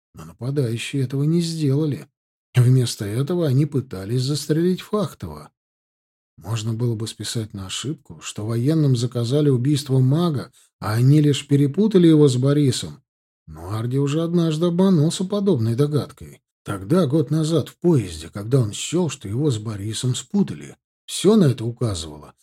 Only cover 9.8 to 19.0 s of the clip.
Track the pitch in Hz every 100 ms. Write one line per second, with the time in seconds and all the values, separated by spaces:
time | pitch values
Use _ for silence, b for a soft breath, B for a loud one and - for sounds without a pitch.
9.8 | - 131 131 151 175 135 - b b -
10.8 | - 110 127 151 147 139 - 139 143 143
11.8 | 214 196 170 151 147 123 135 147 139 -
12.8 | 80 73 _ _ _ _ - 80 87 107
13.8 | 120 135 143 151 170 175 165 156 175 175
14.8 | 196 175 156 - 185 208 202 143 113 117
15.8 | 147 147 - - 76 - _ _ - 98
16.8 | 95 180 147 160 139 156 156 165 - -
17.8 | 175 147 95 80 80 104 107 135 107 98
18.8 | - 165